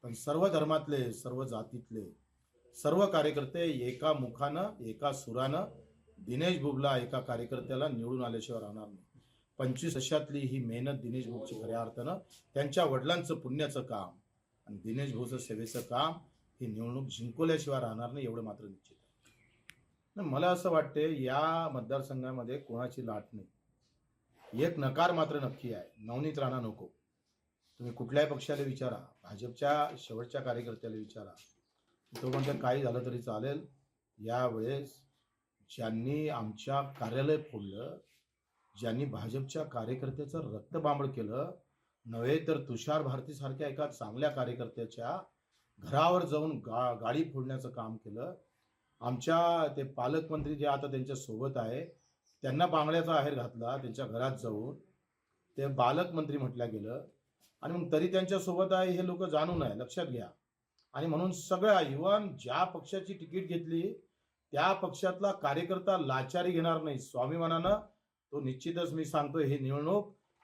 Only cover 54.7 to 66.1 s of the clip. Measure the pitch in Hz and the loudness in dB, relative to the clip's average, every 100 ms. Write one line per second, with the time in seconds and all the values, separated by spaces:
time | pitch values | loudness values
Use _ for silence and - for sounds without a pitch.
54.7 | 135 - _ _ _ _ _ _ - 139 | -8 -16 _ _ _ _ _ _ -4 -2
55.7 | 131 123 147 180 165 151 143 131 123 117 | 4 6 6 2 0 0 0 -2 -2 -2
56.7 | 110 101 131 - _ _ _ _ _ 139 | -2 -4 -6 -10 _ _ _ _ _ -4
57.7 | 175 147 156 180 190 185 190 - 175 190 | -2 2 4 6 4 4 2 2 2 4
58.7 | 185 185 175 180 175 185 147 160 175 131 | 6 4 2 0 0 2 4 4 2 0
59.7 | 104 123 - 165 123 104 - _ _ _ | -2 -6 -4 -4 -4 -8 -14 _ _ _
60.7 | _ _ 131 165 156 185 175 - 185 214 | _ _ -4 0 2 0 -2 0 4 8
61.7 | 196 151 135 180 208 202 135 123 135 180 | 8 6 2 4 4 2 -8 -2 2 2
62.7 | 175 - 196 190 190 160 180 175 170 160 | 0 -6 -6 -6 -10 -6 -6 -2 -4 -2
63.7 | 165 185 - _ _ _ _ _ 139 175 | -2 -2 -4 _ _ _ _ _ 2 4
64.7 | 190 185 139 190 180 196 - 147 147 170 | 4 0 0 0 2 0 2 0 0 0
65.7 | 185 180 185 139 | 0 2 2 4